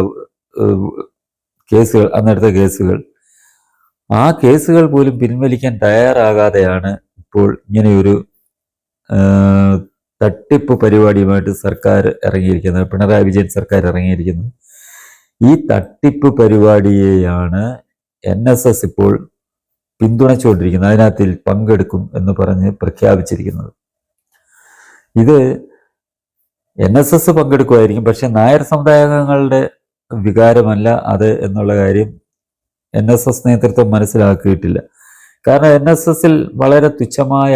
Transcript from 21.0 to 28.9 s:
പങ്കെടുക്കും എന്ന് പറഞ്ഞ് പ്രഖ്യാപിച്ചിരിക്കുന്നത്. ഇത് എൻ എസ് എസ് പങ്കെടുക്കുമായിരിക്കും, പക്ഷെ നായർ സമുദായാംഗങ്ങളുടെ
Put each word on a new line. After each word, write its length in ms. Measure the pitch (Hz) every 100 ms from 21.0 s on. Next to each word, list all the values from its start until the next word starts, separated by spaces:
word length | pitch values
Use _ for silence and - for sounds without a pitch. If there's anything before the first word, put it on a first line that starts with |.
| 110 - 98 92 -
പങ്കെടുക്കും 560 | 98 110 107 95 95 95 -
എന്ന് 140 | 92 98
പറഞ്ഞ് 300 | 95 95 95 98
പ്രഖ്യാപിച്ചിരിക്കുന്നത്. 880 | 85 - 107 98 - 90 - - - - _ _ _ _ _ _ _ _ _ _ _ _ _ -
ഇത് 160 | 113 147 127 131 - _ _ _ _ _ _ _ _ _ _ - 98
എൻ 80 | 120
എസ് 140 | 143 170
എസ് 140 | - 160
പങ്കെടുക്കുമായിരിക്കും, 640 | 135 135 135 120 110 104 113
പക്ഷെ 180 | 110 127 113
നായർ 240 | 117 151 143
സമുദായാംഗങ്ങളുടെ 880 | 151 143